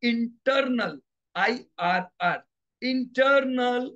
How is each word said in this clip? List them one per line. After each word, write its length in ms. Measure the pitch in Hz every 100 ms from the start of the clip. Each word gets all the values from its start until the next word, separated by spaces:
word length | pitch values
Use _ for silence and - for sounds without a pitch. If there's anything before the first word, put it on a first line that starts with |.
| 240
internal 920 | 233 233 - - 277 269 240 190 143 _ _ _ 175
आईआरआर, 1080 | 202 247 - - 175 180 180 _ 180 147 - _ _ _
internal 1080 | 254 262 247 254 269 277 262 254 247 247 254